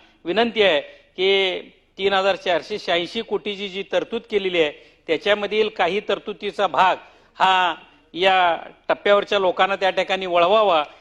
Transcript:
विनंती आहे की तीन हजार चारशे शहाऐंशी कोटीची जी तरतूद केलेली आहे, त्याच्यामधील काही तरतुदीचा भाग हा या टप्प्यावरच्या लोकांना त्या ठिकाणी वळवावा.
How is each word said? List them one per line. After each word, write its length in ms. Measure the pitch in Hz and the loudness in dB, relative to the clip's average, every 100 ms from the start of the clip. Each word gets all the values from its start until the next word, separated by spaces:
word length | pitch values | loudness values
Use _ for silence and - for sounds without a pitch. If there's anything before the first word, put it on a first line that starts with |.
| _ _ | _ _
विनंती 380 | 160 190 233 220 | -4 -2 0 2
आहे 180 | 196 147 | 2 2
की 800 | - - _ - 190 196 190 175 - _ _ - | -2 -14 _ -4 0 2 0 -4 -12 _ _ -6
तीन 140 | 196 | 0
हजार 240 | 196 196 175 | 2 0 -2
चारशे 420 | 190 160 - 208 | -2 -2 -4 -8
शहाऐंशी 440 | - 175 170 233 | -4 -4 -2 -8
कोटीची 460 | 220 196 214 196 202 | -6 -6 -6 -8 -8
जी 140 | 190 185 | -10 -4
तरतूद 300 | 185 - 226 - | -4 -4 -8 -4
केलेली 300 | 208 190 175 | -4 -2 0
आहे, 100 | 151 - - _ - | -2 -4 -18 _ -6
त्याच्यामधील 600 | 151 202 208 202 214 214 | -2 0 -2 0 -2 -2
काही 300 | 214 175 202 208 | -2 -2 -2 -4
तरतुदीचा 580 | 185 226 202 208 - 190 | -6 -6 -10 -8 -2 -2
भाग 300 | 151 185 156 - _ _ - | 2 2 2 -6 _ _ 0
हा 360 | 190 185 180 156 - _ _ | 2 2 0 -2 -12 _ _
या 420 | 165 190 185 175 160 - - - | 0 2 4 2 0 -8 -12 -4
टप्प्यावरच्या 500 | - 202 202 202 202 | -2 2 2 2 0
लोकांना 380 | 185 170 190 190 | 0 2 0 2
त्या 140 | 190 | 0
ठिकाणी 340 | 185 180 190 185 | 0 -2 -4 -2
वळवावा. 560 | 175 170 220 202 160 143 - | 2 4 4 4 2 -2 -10